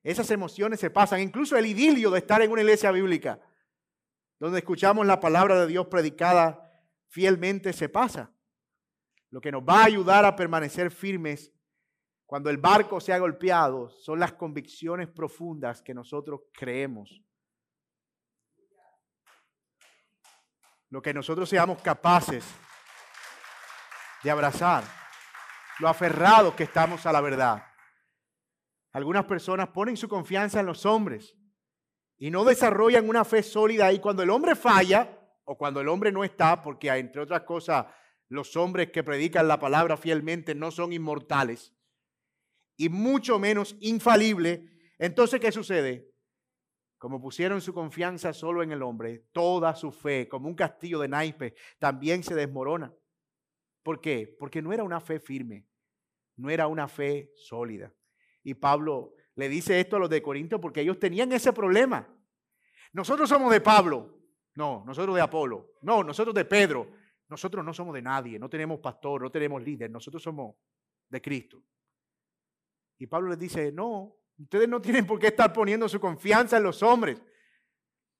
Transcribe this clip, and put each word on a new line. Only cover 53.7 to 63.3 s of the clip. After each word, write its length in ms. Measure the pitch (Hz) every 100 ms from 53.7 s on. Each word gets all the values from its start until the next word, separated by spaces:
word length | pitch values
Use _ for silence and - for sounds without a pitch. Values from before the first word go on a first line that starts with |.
| _
¿Por 180 | - 170
qué? 340 | 160 131 107 -
Porque 240 | 143 160
no 100 | 156
era 100 | 220
una 160 | 202 170
fe 200 | 165 160
firme, 480 | - 135 120 101 _ _ _ _ _ _ _ -
no 120 | 131
era 160 | 165 156
una 220 | 160 139
fe 460 | - 143 143 139 _
sólida. 580 | - 117 120 104 98 _ _ _ _ _
Y 120 | - 135
Pablo 580 | 143 147 156 139 - _ _ -
le 120 | 135
dice 320 | 147 165 180
esto 180 | 180 208
a 20 |
los 100 | 175
de 140 | 156
Corinto 360 | 151 139 160 214
porque 220 | 170 151
ellos 180 | 151 185
tenían 320 | 196 175 254
ese 200 | 254 254
problema. 540 | 226 196 196 262 170 - _ _ _ _ _ _ _ _
"Nosotros 360 | 180 196 285
somos 220 | 285